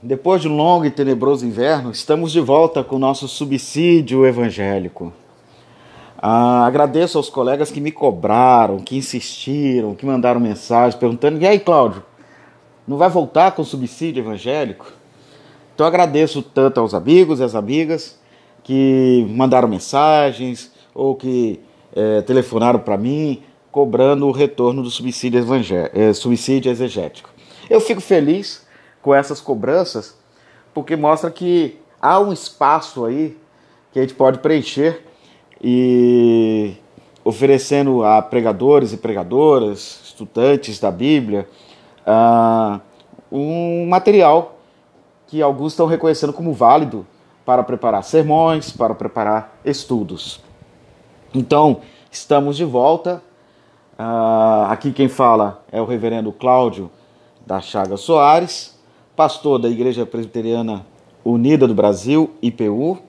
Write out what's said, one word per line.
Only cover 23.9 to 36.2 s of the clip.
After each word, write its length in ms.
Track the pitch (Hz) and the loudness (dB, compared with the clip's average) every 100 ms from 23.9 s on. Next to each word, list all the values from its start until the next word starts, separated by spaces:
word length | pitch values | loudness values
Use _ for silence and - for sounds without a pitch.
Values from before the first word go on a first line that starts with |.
| 120 131 143 143 | 4 2 2 0
o 60 | |
retorno 500 | 131 143 143 123 131 | 0 -2 0 -2 -2
do 80 | 123 | -6
subsídio 480 | 120 123 120 135 120 | -8 -10 -8 -2 -2
evangé-, 540 | 117 131 98 90 82 | 0 -2 -2 -4 -4
eh, 180 | - 107 | 0 2
subsídio 560 | 104 123 120 - 135 127 | 2 -2 -2 0 -2 0
exegético. 600 | 117 123 104 85 - - _ _ - - | -4 -6 -6 -10 -12 -20 _ _ -20 0
Eu 120 | 440 | 2
fico 200 | 440 440 | 2 -6
feliz 640 | 277 185 147 180 202 - _ _ _ _ | 0 0 2 -2 -4 -16 _ _ _ _
com 100 | - | 0
essas 280 | 139 139 143 | 2 2 -8
cobranças, 760 | - 123 120 160 180 113 104 _ _ _ _ _ _ | -6 -6 -2 -2 -2 -6 -12 _ _ _ _ _ _
porque 220 | - 135 | -12 -8
mostra 380 | 160 147 156 165 | -2 0 0 -2
que 480 | 165 180 175 147 - _ _ | -6 -2 0 0 -6 _ _
há 200 | 135 185 | 2 2
um 120 | 202 | 2
espaço 720 | 180 - - 139 151 - - | -4 -10 -2 0 0 -2 -8
aí 320 | 113 131 156 - _ _ _ _ _ | -6 -4 -6 -8 _ _ _ _ _
que 60 | - | -4
a 40 | |
gente 120 | 131 | -4
pode 240 | - 131 131 | 2 2 2
preencher 640 | 156 156 - - 151 165 - _ _ _ _ _ | 0 -2 -2 -2 -2 -2 -14 _ _ _ _ _
e 1120 | 123 123 127 123 123 123 | -2 0 2 4 4 4